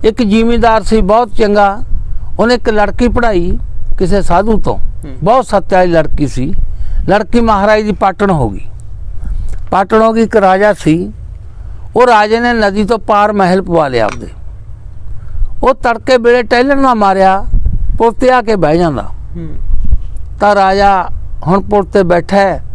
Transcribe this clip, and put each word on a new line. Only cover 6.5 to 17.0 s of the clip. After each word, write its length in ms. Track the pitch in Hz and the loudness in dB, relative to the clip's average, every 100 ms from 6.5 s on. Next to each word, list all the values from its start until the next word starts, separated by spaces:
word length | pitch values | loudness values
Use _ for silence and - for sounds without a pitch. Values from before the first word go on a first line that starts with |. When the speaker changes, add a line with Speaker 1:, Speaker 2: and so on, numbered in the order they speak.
| - - - - - - | 2 0 0 0 0 0
Speaker 1:
ਲੜਕੀ 300 | 202 - 240 | 0 2 0
ਮਹਾਰਾਜ 420 | 226 208 202 214 | 2 2 2 0
ਦੀ 100 | 214 | 0
ਪਾਟਣ 400 | 190 196 190 202 | -2 -2 0 0
ਹੋ 180 | 165 127 | 0 -2
ਗਈ। 160 | - - - - - - - - - - - - | -4 -8 -10 -12 -10 -8 -6 -4 -4 -2 -4 -2
ਪਾਟਣ 300 | 180 196 220 | -2 0 2
ਹੋ 120 | 226 | 2
ਗਈ, 80 | 226 | 2
ਇੱਕ 140 | 220 220 | 0 2
ਰਾਜਾ 380 | 190 190 214 | 2 2 0
ਸੀ, 380 | 190 - 165 196 - - - - - - - - - | 0 0 -2 -2 -10 -16 -16 -16 -16 -14 -12 -6 0
ਉਹ 120 | 247 | 4
ਰਾਜੇ 320 | 220 214 233 | 4 2 0
ਨੇ 140 | 240 | 0
ਨਦੀ 300 | 233 208 196 | 0 0 0
ਤੋਂ 140 | 202 226 | -2 -2
ਪਾਰ 360 | - 208 208 | 0 0 0
ਮਹਿਲ 280 | 208 180 190 | 2 2 0
ਪਵਾ 260 | 185 165 147 | 0 -2 0
ਲਿਆ 180 | 123 104 | 0 -2
ਆਪਦੇ। 220 | - - - - - - - - - - - - - - - | -4 -12 -12 -14 -14 -16 -16 -14 -12 -8 -8 -6 0 0 2
ਉਹ 100 | 240 | 0
ਤੜਕੇ 440 | 262 247 226 - 254 | 0 -2 -2 0 2
ਵੇਲੇ 260 | 233 247 | 2 0
ਟਹਿਲਣ 340 | 226 240 262 277 | 2 0 2 2
ਨਾ 160 | 269 | 2
ਮਾਰਿਆ, 520 | 226 | 2